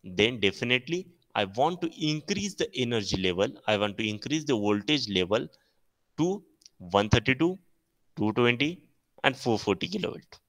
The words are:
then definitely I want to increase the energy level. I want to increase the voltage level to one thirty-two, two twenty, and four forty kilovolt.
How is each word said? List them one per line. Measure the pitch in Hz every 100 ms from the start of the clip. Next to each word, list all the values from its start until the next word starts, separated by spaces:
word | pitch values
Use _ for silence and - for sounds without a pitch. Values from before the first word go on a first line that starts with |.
then | 95 90 107 123
definitely | 101 - 120 123 127 175 190 _ _
I | -
want | 101 98 165 180
to | 170 - 151
increase | 151 147 208 202
the | - - -
energy | 120 117 95 98
level. | 92 87 110 - -
I | 104
want | 104 98
to | 110
increase | 104 120 156
the | 143
voltage | 120 104 104 98 151 113
level | 95 90 110 - _ _ _ _ _ _ -
to | 170 202 - _ - _
one | 90 98 104
thirty-two, | 120 110 131 165 190 _ _ _ _ _ -
two | 104
twenty, | 107 120 120 143 185 _ _ _ -
and | 135 131
four | 127 107
forty | - 95 90
kilovolt. | 208 - - _ -